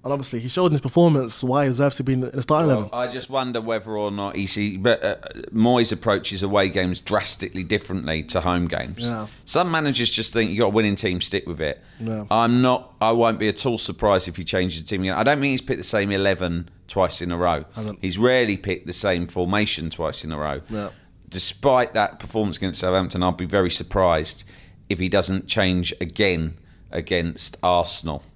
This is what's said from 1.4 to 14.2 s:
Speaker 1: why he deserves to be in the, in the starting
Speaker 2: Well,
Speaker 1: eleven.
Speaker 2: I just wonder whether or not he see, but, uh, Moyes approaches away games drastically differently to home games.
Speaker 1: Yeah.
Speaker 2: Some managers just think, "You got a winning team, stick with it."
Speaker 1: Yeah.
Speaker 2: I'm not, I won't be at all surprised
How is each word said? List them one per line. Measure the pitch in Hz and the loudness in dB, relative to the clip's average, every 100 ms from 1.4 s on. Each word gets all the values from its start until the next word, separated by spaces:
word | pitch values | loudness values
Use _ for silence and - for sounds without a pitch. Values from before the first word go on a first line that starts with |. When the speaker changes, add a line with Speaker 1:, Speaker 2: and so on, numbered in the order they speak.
Speaker 1:
why | 127 135 | 0 2
he | 139 | 2
deserves | 123 143 - | 2 0 0
to | |
be | 131 | -2
in | 127 | 0
the, | 123 | -2
in | 135 | -4
the | |
starting | 123 151 160 | 0 2 4
Speaker 2:
Well, | 120 | 2
Speaker 1:
eleven. | 104 | 0
Speaker 2:
I | 120 123 | -4 -4
just | 131 123 | -6 -4
wonder | 131 127 120 | -2 -2 -4
whether | 113 110 110 104 | -2 -4 -2 -4
or | 104 | -2
not | 101 98 90 | -2 -4 -2
he | 95 | -2
see, | 104 104 95 | 0 -2 0
but, | 110 110 | 2 2
uh, | 90 - - 55 - | 0 -4 -10 -14 -4
Moyes | 110 117 123 113 | 2 6 6 4
approaches | 98 113 98 - 98 | 0 2 0 0 -4
away | 98 101 98 | 2 4 4
games | 95 90 87 | 2 0 -2
drastically | - 98 - - - 92 | 0 0 0 -4 -6 -8
differently | 87 104 - 95 67 80 78 | -2 -2 -2 -6 -2 -4 -2
to | 90 | -2
home | 87 87 85 | 0 0 0
games. | - - 92 | -2 -6 -8
Speaker 1:
Yeah. | 120 113 104 - - | -6 -6 -10 -14 -2
Speaker 2:
Some | - 180 | 0 0
managers | 160 147 123 117 | 0 0 0 0
just | - 113 | 0 0
think, | 113 107 | 0 0
"You | 101 | 2
got | 107 | 2
a | |
winning | 107 104 98 | 4 2 0
team, | 101 90 | -2 -2
stick | - 98 - | -2 -4 -4
with | 78 | -4
it." | 78 69 - - | -4 -4 -14 -10
Speaker 1:
Yeah. | 113 110 101 | -8 -6 0
Speaker 2:
I'm | 110 117 123 | 2 4 4
not, | 127 127 - - | 4 2 -4 -2
I | 110 | 2
won't | 117 117 110 | 4 4 2
be | 107 | 0
at | - 135 | 0 -2
all | 113 | -2
surprised | - 87 107 95 | -4 0 2 2